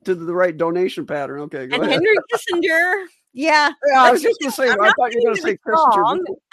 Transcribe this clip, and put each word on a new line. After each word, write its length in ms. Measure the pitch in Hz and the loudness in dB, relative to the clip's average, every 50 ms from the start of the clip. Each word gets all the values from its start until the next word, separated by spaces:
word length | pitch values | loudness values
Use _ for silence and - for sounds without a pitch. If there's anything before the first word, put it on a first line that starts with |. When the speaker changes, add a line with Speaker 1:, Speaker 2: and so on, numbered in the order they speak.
| - | -4
Speaker 1:
to 100 | 190 185 | -4 -4
the 200 | 170 165 165 175 | -4 -4 -4 0
right 220 | 180 185 180 160 | 0 0 0 0
donation 500 | 156 170 165 170 180 185 185 - - 151 | 0 -2 -2 0 0 0 -2 -2 -6 -8
pattern. 340 | - 156 147 139 131 139 143 | -6 -6 -6 -6 -6 -8 -10
Okay, 260 | 147 151 - 139 131 | -10 -10 -10 -10 -8
go 80 | 131 233 | -4 -4
Speaker 2:
And 80 | 254 - | -2 0
Speaker 1:
ahead. 100 | - - | 0 0
Speaker 2:
Henry 240 | 294 349 440 427 - - - 480 | 2 2 2 2 2 0 -2 -6
Kissinger. 720 | 440 - 453 359 349 320 349 320 330 349 359 370 403 381 330 _ _ _ _ - | -6 -4 -4 -4 -2 0 0 2 2 2 0 0 -2 -4 -8 _ _ _ _ -10
Yeah. 380 | 247 285 320 302 302 294 294 285 _ - | -4 -2 0 0 0 0 -2 -2 _ -2
Speaker 1:
Yeah, 160 | 285 269 262 262 | 2 4 6 6
I 80 | - | 6
Speaker 2:
That's 20 | 247 | 4
Speaker 1:
was 100 | - - | 4 2
just 160 | 453 453 - | 0 -2 -2
gonna 120 | 311 269 226 | -2 -6 -4
say, 160 | - 262 247 | -2 0 0
Speaker 2:
I'm 80 | 247 196 | 2 2
Speaker 1:
I 60 | 202 | 2
Speaker 2:
not 100 | - 427 | 2 2
Speaker 1:
thought 160 | - 254 233 226 | 2 0 0 0
you 60 | 233 | 0
were 120 | - 440 | 0 0
gonna 60 | 440 | 0
Speaker 2:
saying 0 | |
Speaker 1:
say 140 | 392 320 320 196 - - | 0 -2 -4 -6 -6 -4
Speaker 2:
that 80 | - 311 | -2 0
it's 140 | 330 311 | 2 4
Speaker 1:
Kissinger 180 | 262 220 196 202 | 4 4 2 2
Speaker 2:
wrong. 140 | 226 277 359 | 0 0 -2
Speaker 1:
before. 160 | 359 277 - - _ - | -4 -6 -8 -12 _ -4